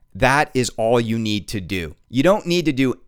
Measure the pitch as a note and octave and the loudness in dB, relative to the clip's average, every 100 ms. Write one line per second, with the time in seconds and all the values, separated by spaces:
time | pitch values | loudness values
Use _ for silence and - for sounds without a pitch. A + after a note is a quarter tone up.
0 | _ F#2+ B2 C#3+ D#3 C3 A#2 - A2+ A#2+ | _ -2 2 2 0 -2 -2 -2 0 2
1 | A#2 A2+ A2 G#2 E2 G#2+ E2+ F#2+ D#2 - | 0 -2 -2 -4 -4 -8 -4 -6 -6 -12
2 | _ B2 D#3+ G3+ E3+ F3 D#3 C3 C3 A#2+ | _ 2 2 2 0 -2 0 0 0 -2